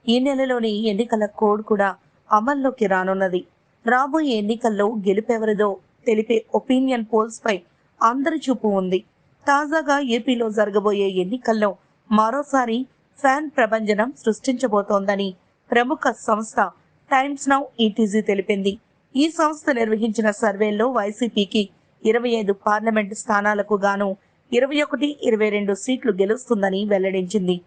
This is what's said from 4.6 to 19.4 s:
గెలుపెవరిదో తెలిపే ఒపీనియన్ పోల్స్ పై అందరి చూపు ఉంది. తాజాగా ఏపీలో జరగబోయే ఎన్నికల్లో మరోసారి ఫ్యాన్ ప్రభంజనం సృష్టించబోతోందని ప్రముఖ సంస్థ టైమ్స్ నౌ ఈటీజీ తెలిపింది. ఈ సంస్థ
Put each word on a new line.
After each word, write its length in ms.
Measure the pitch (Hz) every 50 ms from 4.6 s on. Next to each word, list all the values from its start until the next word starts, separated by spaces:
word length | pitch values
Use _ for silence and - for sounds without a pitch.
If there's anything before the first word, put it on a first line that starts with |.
| - 233 214 196 202 208 240 214
గెలుపెవరిదో 720 | 185 202 190 202 214 - 233 220 220 214 208 185 208 208 190 - _ _ _ _ _
తెలిపే 340 | 247 220 214 220 - 233 220 - _ -
ఒపీనియన్ 520 | 214 - - 254 262 262 262 254 233 220
పోల్స్ 320 | 220 233 220 247 233 220 -
పై 160 | - 240 202 175 - _ _ _ _ _ _ _
అందరి 380 | - 226 240 269 269 330 320 302
చూపు 300 | - 262 254 - - 214
ఉంది. 320 | 202 190 190 185 180 185 - _ _ _ _ _ _ _ _
తాజాగా 500 | 285 285 285 302 285 311 320 294 285 277 277 285 247
ఏపీలో 380 | 226 240 226 277 247 233 233 220
జరగబోయే 580 | 202 220 214 208 196 208 196 208 202 202 202 190 185
ఎన్నికల్లో 540 | 185 180 185 233 254 - - 220 214 208 202 180 _ _ _ _ _ _ _
మరోసారి 680 | 214 214 214 220 233 285 285 - - 269 247 226 226 240 262 - _ _ _ _ _ -
ఫ్యాన్ 300 | - 269 262 294 311 285
ప్రభంజనం 600 | - - 233 208 214 226 220 202 208 202 220 254 294
సృష్టించబోతోందని 1120 | - - 233 208 - - 269 254 247 254 240 208 202 202 - 214 196 196 202 202 196 202 190 180 _ _ _ _ _ _ _
ప్రముఖ 420 | 233 233 240 254 302 - - 277 226 -
సంస్థ 400 | - - 220 208 226 - - 240 208 175 - _ _ _ _ _ _ _
టైమ్స్ 360 | 277 262 262 285 285 269 - 269
నౌ 140 | 277 277 277 - _ -
ఈటీజీ 400 | 233 214 208 - 220 202 196 214
తెలిపింది. 520 | 208 214 202 196 185 - 208 196 190 196 196 226 _ _ _ _ _ _ _
ఈ 120 | 262 294 330
సంస్థ 360 | - -